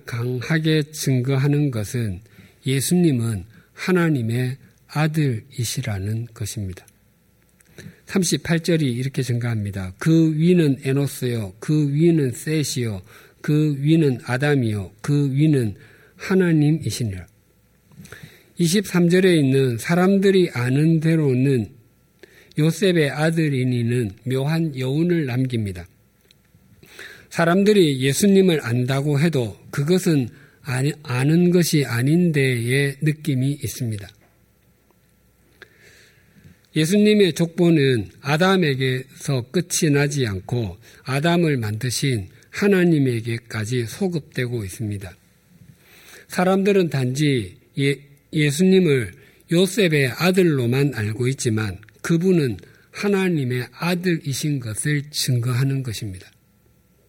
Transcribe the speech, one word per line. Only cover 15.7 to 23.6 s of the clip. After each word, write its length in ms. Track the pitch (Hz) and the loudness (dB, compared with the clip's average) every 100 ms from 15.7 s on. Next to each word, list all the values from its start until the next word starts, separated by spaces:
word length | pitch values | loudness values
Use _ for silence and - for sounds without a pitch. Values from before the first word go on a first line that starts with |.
| 95 - - - - | -4 -16 -20 -20 -12
하나님이시니라." 1120 | - 190 180 156 147 160 120 - 113 92 87 _ _ _ _ _ _ - - - - - _ - | -2 2 4 4 2 0 -2 -6 -6 -8 -14 _ _ _ _ _ _ -20 -20 -20 -20 -20 _ -2
이십삼 520 | 170 202 190 180 170 | 0 0 0 2 2
절에 280 | 180 190 170 | 4 4 4
있는 400 | 135 135 131 113 | 4 2 2 -2
"사람들이 720 | - 175 185 196 196 190 170 | -2 2 4 4 4 4 2
아는 480 | 123 120 135 160 165 | 0 -2 2 2 2
대로는 720 | 160 165 147 123 135 131 98 - _ _ _ _ - _ - - | 2 2 2 2 2 0 -2 -10 _ _ _ _ -20 _ -12 -2
요셉의 500 | 156 160 196 170 143 | 0 2 2 2 0
아들이니는" 1000 | 135 160 165 156 135 | 0 0 0 0 0